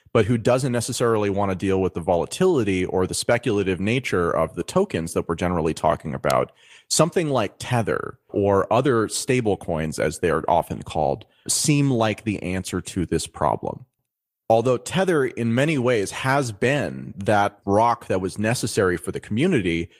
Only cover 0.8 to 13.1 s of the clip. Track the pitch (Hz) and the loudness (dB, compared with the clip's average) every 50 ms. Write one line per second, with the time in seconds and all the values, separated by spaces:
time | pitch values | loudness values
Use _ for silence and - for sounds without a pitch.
0.8 | 117 - 123 - 127 117 113 107 104 101 95 98 101 98 95 87 - 98 95 95 | -4 -4 -2 0 0 2 2 2 0 0 0 0 0 -2 -2 -2 0 0 2 2
1.8 | 95 90 - 92 82 90 90 85 78 - - - 185 185 175 135 107 101 95 92 | 0 0 -2 -4 0 0 2 2 0 -2 -2 0 2 2 2 2 2 2 0 0
2.8 | 90 - - 92 92 87 - - - - 120 117 - 135 104 104 98 92 92 82 | -2 -2 0 -2 -2 0 -2 -4 0 0 0 0 2 0 0 0 0 0 0 0
3.8 | 95 104 120 135 131 - - 92 87 82 - 73 82 80 - 87 85 - - 185 | 0 -2 -2 -2 -2 -2 -2 0 0 0 0 0 0 -2 -2 -6 -8 -2 0 0
4.8 | 196 202 - 85 82 85 - 92 85 - 82 78 90 87 90 85 78 80 78 - | 0 0 -2 -6 -6 -2 -4 -4 -2 -2 -4 -2 -2 -2 0 0 0 -2 -2 0
5.8 | - 80 80 - - 80 67 67 - 73 65 64 62 - _ _ _ _ - - | 0 0 0 0 -4 -8 -8 -2 0 2 2 2 0 -2 _ _ _ _ -20 -20
6.8 | _ _ - - 156 170 - 196 165 147 139 123 104 - - _ - - 123 120 | _ _ 2 2 2 2 2 -2 0 0 0 0 -2 -2 -6 _ -6 -2 0 0
7.8 | 107 - 65 - - - - _ _ _ - - 98 101 98 98 90 - - 120 | 0 0 -2 -2 -4 -8 -12 _ _ _ -2 0 2 4 4 4 4 4 2 2
8.8 | 131 147 123 113 107 - - - - - 127 127 117 107 95 - - - 85 78 | 4 4 2 2 0 0 -4 -6 -2 0 0 0 2 0 -2 -2 -2 -4 -2 -2
9.8 | 80 78 76 - - 78 80 - - 85 76 80 - - 87 82 - - - - | -2 -4 -2 -2 -2 -2 -2 -2 0 0 0 0 0 2 0 0 0 -2 -8 -10
10.8 | - - - 82 76 67 69 - - _ _ _ _ - - - - - 147 143 | -8 -8 -4 -2 0 0 -2 -4 -8 _ _ _ _ -4 -4 0 2 2 2 4
11.8 | 143 139 131 113 113 110 104 - - 110 98 - - 87 92 95 92 - - 90 | 2 2 2 2 0 0 -2 -2 -4 -4 -4 -4 -4 -4 -6 -6 -6 -4 -6 -6
12.8 | - - - 98 - - | -6 -4 -4 -4 -2 -2